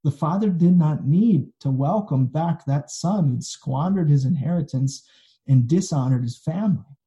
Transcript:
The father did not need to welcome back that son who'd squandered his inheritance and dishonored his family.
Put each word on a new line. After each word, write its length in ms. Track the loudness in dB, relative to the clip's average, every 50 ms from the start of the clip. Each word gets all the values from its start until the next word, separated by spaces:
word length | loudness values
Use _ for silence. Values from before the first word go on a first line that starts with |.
| -2
The 80 | -4
father 380 | -2 -2 -4 -2 0 0 0 0
did 260 | 2 2 4 4 4
not 300 | 4 4 2 0 -2 0
need 480 | 0 2 2 4 4 2 2 0 -4 _ _
to 120 | -4 -2
welcome 540 | -2 0 0 0 -2 -2 -2 -2 0 0 0
back 400 | 0 -2 -4 -2 -2 -4 -4 -4
that 260 | -4 -4 -4 -4 -8
son 380 | -14 -6 -4 -2 -2 0 0 0
who'd 140 | -2 -2 -6
squandered 680 | -10 -14 -12 _ -6 -4 -2 -2 -2 0 0 2 2
his 160 | 2 2 2
inheritance 800 | 0 -2 -2 -2 -2 -2 -2 -4 -4 -4 -2 -2 -2 -4 -8 _ _ _ _ _ _ _ _ _
and 200 | 2 2 2 4
dishonored 560 | 4 2 0 0 0 -2 -2 0 0 0 0 -2
his 140 | -6 -8
family. 600 | -6 _ -6 -4 -2 0 0 -2 -2 -4 _ -20 _ _